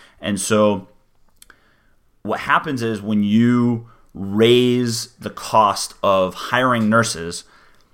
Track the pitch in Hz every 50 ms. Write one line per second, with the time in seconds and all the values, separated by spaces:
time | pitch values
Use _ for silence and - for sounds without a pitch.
0 | - - _ _ - 107 101 92 - - 110 107 107 104 101 95 95 - _ _
1 | _ _ _ _ _ _ _ _ _ - _ _ _ _ _ _ _ _ _ _
2 | _ _ _ _ - 101 - - - 139 147 165 165 160 139 117 117 113 110 101
3 | 101 107 107 104 104 101 107 113 117 120 123 123 120 120 120 117 117 - - _
4 | _ _ - 82 98 98 101 107 113 117 123 123 123 123 123 123 123 117 113 117
5 | - - _ - - 104 - - - - - 110 107 101 98 - - - - -
6 | - 101 98 95 92 92 - - - - 123 123 131 127 123 113 110 107 113 117
7 | 110 - - 80 85 85 85 - - _ _ _ _ _ _ _ _ _